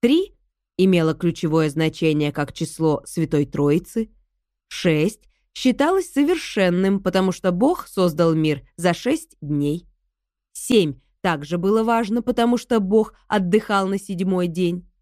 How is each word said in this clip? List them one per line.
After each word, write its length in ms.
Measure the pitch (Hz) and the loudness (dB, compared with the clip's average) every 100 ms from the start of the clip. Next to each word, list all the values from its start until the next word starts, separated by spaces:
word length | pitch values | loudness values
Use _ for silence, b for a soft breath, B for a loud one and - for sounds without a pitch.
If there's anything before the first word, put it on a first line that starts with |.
Три 340 | 240 311 392 _ _ _ _ - | 4 2 0 _ _ _ _ 0
имело 380 | 190 180 160 | 2 4 2
ключевое 560 | 151 175 - 170 156 156 | 0 -2 -2 -2 0 0
значение 600 | 143 160 - 160 151 147 | 0 -2 0 0 0 0
как 200 | 147 147 | -2 -6
число 520 | - 160 - 160 147 - | -6 -8 -2 0 0 -4
Святой 400 | - 156 156 143 | -6 -2 0 -2
Троицы, 640 | 147 147 156 165 - 220 _ _ _ _ _ _ | 0 2 0 0 -6 -6 _ _ _ _ _ _
шесть 600 | - 185 156 165 - _ _ _ | -4 0 2 0 -2 _ _ _
считалось 580 | - 262 - 285 381 359 | -2 0 2 2 2 -2
совершенным, 880 | - 285 349 - - 185 175 190 196 | 0 0 0 -4 0 0 2 0 0
потому 320 | 196 185 185 | 0 0 0
что 200 | 180 190 | 0 -2
Бог 360 | 175 254 359 - | 0 0 0 -6
создал 460 | - 180 156 165 | 0 0 2 2
мир 340 | 160 156 139 - - | 2 0 -2 -6 -4
за 200 | 175 170 | -2 -2
шесть 420 | 240 302 - _ | -2 -4 -6 _
дней. 460 | 143 147 143 160 - _ _ _ _ _ _ | -6 -2 -2 -4 -8 _ _ _ _ _ _
Семь 420 | - - 247 165 123 _ _ | -16 0 2 2 -2 _ _
также 380 | 190 160 143 175 | -4 -4 -4 -4
было 240 | 185 220 | 0 0
важно, 400 | 226 233 226 233 | 2 0 0 -2
потому 340 | 240 240 233 240 | -2 0 2 0
что 220 | - 233 | 0 0
Бог 340 | 190 214 220 _ _ | 2 0 0 _ _
отдыхал 600 | 208 180 202 214 202 190 | -2 2 0 2 -2 0
на 120 | 196 | -4
седьмой 480 | - 185 185 185 180 | -6 -4 -2 0 -2
день. 420 | 165 180 175 - _ | 0 -2 -2 -10 _